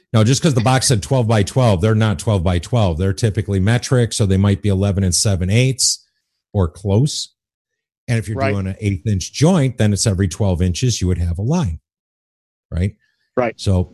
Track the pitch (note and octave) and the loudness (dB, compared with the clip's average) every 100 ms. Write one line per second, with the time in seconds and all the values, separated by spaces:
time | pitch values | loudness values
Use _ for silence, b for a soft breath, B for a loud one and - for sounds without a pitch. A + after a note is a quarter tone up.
0 | b A2+ G#2+ C3+ E3+ A#2+ A2 C3 - G#2+ | b 2 2 2 0 2 2 2 0 -2
1 | - C3 A2+ A2 F#2+ C3 A#2+ F#2 A2 A2 | 0 -2 2 0 0 2 2 2 2 2
2 | A2 F2 - G2+ F2+ F2+ - B2 G2 D#2+ | 0 -2 0 0 0 -2 -2 0 0 0
3 | F#2+ G2 A2+ - F#2+ G2 G2 A#2+ - B2+ | -2 0 -2 -2 -2 0 2 0 0 0
4 | A2 - G2+ F#2+ G2+ G2 G#2 F#2+ G2+ F#2+ | 0 0 0 2 2 2 0 0 0 0
5 | F#2 - G#2+ F2 F2+ A2+ C3 B2 - - | 0 0 0 0 0 0 0 0 -4 -4
6 | _ _ _ _ _ G2+ E2+ - G2+ G2+ | _ _ _ _ _ -2 -2 -2 0 0
7 | C#3+ - - _ _ _ _ _ _ _ | 0 -4 -12 _ _ _ _ _ _ _
8 | - A#2 G#2 G#2+ C3+ G2 F#2+ G2 G#2 F#2+ | -6 -4 -4 -4 -2 -2 -4 -4 -4 -2
9 | A2 F#2+ - - D3+ F#3 C3 - G#2+ G2 | -2 -2 -4 0 2 4 0 0 0 2
10 | A2 F#2 F#2+ - G2 F2 F#2 E2+ B2+ - | 0 0 0 0 -2 0 0 0 -2 -2
11 | F#2 F2+ F2 E2+ A2+ F3+ A2 D#2 _ _ | -2 0 -2 -2 -2 -2 -2 -6 _ _
12 | _ _ _ _ _ _ - E2+ G2 - | _ _ _ _ _ _ -8 -4 -4 -6
13 | _ _ _ - A#2+ - G#2 F#2 F2+ | _ _ _ -4 -4 -4 0 0 -2